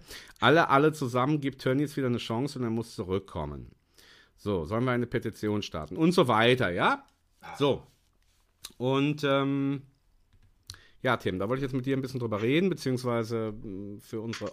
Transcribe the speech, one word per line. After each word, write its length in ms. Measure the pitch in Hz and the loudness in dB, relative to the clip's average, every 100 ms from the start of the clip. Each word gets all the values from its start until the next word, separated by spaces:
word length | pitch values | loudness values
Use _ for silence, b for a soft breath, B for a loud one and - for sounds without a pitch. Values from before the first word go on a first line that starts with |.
| B B B B | B B B B
Alle, 300 | 156 160 147 | 6 6 6
alle 240 | 139 156 | 6 4
zusammen, 480 | 151 127 123 131 151 | 2 -2 0 0 0
gibt 200 | 135 127 | -2 -2
Tönnies 360 | 135 131 147 - | 0 0 -2 -2
wieder 100 | 127 | -2
eine 100 | 117 | -2
Chance 400 | - 113 139 127 | -2 -4 -4 -4
und 60 | 117 | -4
er 40 | |
muss 220 | 113 113 | -4 -6
zurückkommen. 800 | - 90 95 - 85 73 69 60 - _ b b b b _ | -8 -4 -4 -4 -8 -8 -10 -14 -20 _ b b b b _
So, 280 | 104 95 78 | -4 -2 -2
sollen 180 | 110 | -2
wir 80 | 127 | 0
eine 160 | 123 120 | 0 -2
Petition 560 | 113 110 - 104 104 | -4 -4 -4 -2 -2
starten 340 | - 80 76 90 | -4 -8 -8 2
und 140 | 165 | 4
so 160 | 180 127 | 6 6
weiter, 420 | 110 117 127 98 | 6 6 6 2
ja? 340 | 90 180 269 - _ _ _ - - | 0 0 0 -6 _ _ _ -14 0
So. 240 | 143 110 - _ _ _ _ _ _ _ - - | 0 0 -6 _ _ _ _ _ _ _ -20 -4
Und, 460 | 127 135 143 147 | 0 2 2 2
ähm, 580 | 147 139 139 139 139 139 - _ _ _ _ _ _ _ - B B B | 2 2 2 0 -2 -4 -8 _ _ _ _ _ _ _ -20 B B B
ja, 160 | 127 113 | -2 -2
Tim, 200 | 104 92 | -2 -2
da 80 | 101 | -2
wollte 120 | 131 | -2
ich 80 | 139 | -4
jetzt 80 | 131 | -4
mit 100 | 131 | -2
dir 100 | 131 | -4
ein 60 | |
bisschen 180 | 131 127 | -4 -6
drüber 220 | 117 104 | -4 0
reden, 280 | 113 151 190 | 2 2 2
beziehungsweise, 840 | 156 131 123 127 117 113 117 110 | 0 -2 -2 0 -2 -2 -4 -4
mm, 460 | 107 113 95 101 104 | -8 -10 -10 -12 -14
für 200 | - 113 | -10 -8
unsere 300 | 113 110 104 | -8 -6 -8